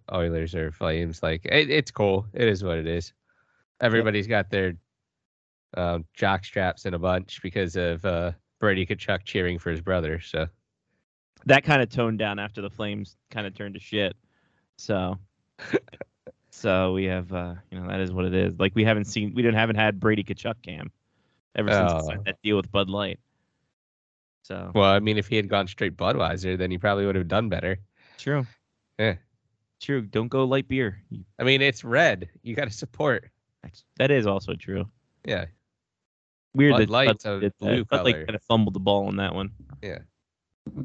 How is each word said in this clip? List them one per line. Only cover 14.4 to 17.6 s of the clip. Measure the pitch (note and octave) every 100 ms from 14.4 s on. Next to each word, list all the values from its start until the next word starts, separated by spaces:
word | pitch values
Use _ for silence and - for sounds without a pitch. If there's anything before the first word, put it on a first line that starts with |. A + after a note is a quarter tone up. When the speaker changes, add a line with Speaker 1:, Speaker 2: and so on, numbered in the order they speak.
| _ _ _ -
Speaker 2:
So, | - G2+ F#2 F#2 - _ _ -
<laughs> | - - - - - _ - - _
so | - A2 F#2 F#2
we | F#2+ F#2+
have, | F#2 F2
uh, | F2+ F2 F2